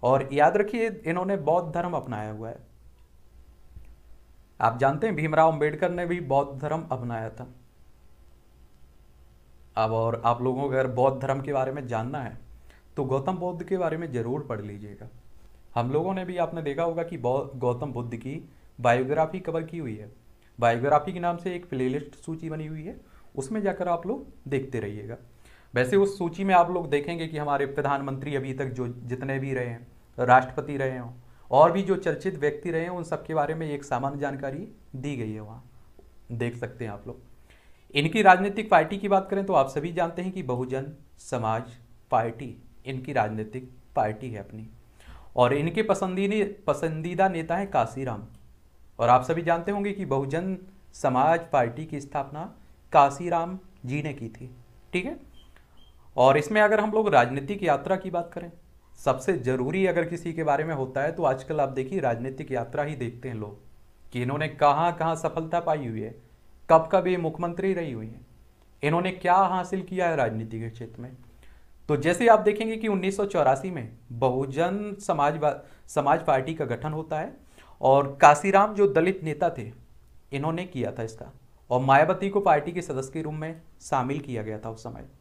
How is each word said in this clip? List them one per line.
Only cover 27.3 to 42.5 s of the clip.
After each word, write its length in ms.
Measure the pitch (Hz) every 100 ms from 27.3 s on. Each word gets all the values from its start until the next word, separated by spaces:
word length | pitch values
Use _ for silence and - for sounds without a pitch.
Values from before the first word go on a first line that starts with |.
| 156
हमारे 280 | 147 143 139
प्रधानमंत्री 680 | 139 139 139 139 135 143 143
अभी 180 | 131
तक 160 | 131 135
जो 180 | 120 123
जितने 500 | 120 123 127 127 135
भी 140 | 135
रहे 140 | 127 120
हैं, 200 | 117 120 - - -
राष्ट्रपति 600 | 123 127 127 - 139 143
रहे 200 | 135 131
हों, 140 | 120 123 - - -
और 200 | 127 160
भी 100 | 180
जो 140 | 185 190
चर्चित 440 | 175 151 190 160
व्यक्ति 320 | 147 147 180
रहे 100 | 165
हैं, 80 | 170
उन 140 | 180
सब 220 | 165 156 -
के 80 |
बारे 220 | 160 147 160
में 140 | 160
एक 140 | 143
सामान्य 360 | - 127 135 143
जानकारी 480 | 143 135 135 139 220 - - 135
दी 200 | 135 135
गई 140 | 110
है, 60 | 107
वहाँ 240 | 104 117 - - - - - - -
देख 260 | 120 120 120
सकते 280 | 120 - 117
हैं 60 |
आप 160 | 101 -
लोग। 140 | 123 - - - - - - _
इनकी 280 | 143 151 214
राजनीतिक 480 | 202 185 196 202 214
पार्टी 260 | 175 156 196
की 100 | 202
बात 200 | 196 190
करें 160 | 196 196
तो 80 |
आप 160 | 175 135
सभी 220 | 151 156
जानते 300 | 170 170 170
हैं 100 | 180
कि 120 | 185
बहुजन 480 | 139 123 127 131 135 160 - -
समाज 580 | - 127 113 113 123 - - - -
पार्टी 440 | 123 113 113 127